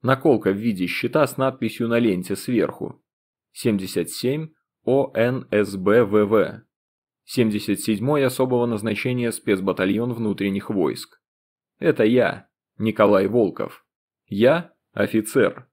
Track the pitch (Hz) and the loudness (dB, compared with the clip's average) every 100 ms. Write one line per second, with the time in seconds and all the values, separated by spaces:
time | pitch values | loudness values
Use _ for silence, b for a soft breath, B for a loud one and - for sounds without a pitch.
0 | 120 131 165 113 101 98 117 95 90 - | 0 2 2 2 2 0 -2 -2 -4 -4
1 | 120 147 - - 135 131 113 - 117 117 | -2 0 0 0 -4 -2 -6 -4 0 2
2 | 117 90 90 98 - 120 80 - - - | 2 0 -4 -8 -2 0 0 -4 -12 -12
3 | _ _ _ _ _ - 123 101 95 - | _ _ _ _ _ -4 -2 -2 -2 -4
4 | 80 - 123 147 156 _ _ _ - 135 | -6 -4 -4 -4 -8 _ _ _ 0 0
5 | - 110 120 131 - 104 101 98 92 113 | 0 0 0 -2 -2 0 0 0 4 4
6 | 107 104 104 110 76 104 _ _ _ _ | 4 2 4 2 2 -4 _ _ _ _
7 | _ _ - - 113 104 104 98 - 104 | _ _ -8 0 0 0 -2 -4 -2 -2
8 | 127 147 135 127 127 123 120 110 110 104 | 0 0 0 0 0 0 0 -2 -4 -4
9 | 127 123 120 - - 98 95 90 95 101 | -4 -2 -4 -4 0 0 0 -2 0 0
10 | 120 117 110 101 101 98 - 104 76 - | -2 -4 -4 -2 -2 -4 -4 -2 0 -2
11 | - _ _ _ _ _ _ _ 170 - | -12 _ _ _ _ _ _ _ -2 2
12 | 110 123 101 - _ _ _ _ 110 104 | 2 4 2 -4 _ _ _ _ -4 2
13 | 104 98 98 120 98 - - - _ _ | 4 4 4 2 0 0 -10 -10 _ _
14 | _ _ _ 98 117 165 170 _ _ - | _ _ _ 2 4 4 -2 _ _ -4
15 | 104 110 107 139 92 - - | 0 0 0 2 2 0 -20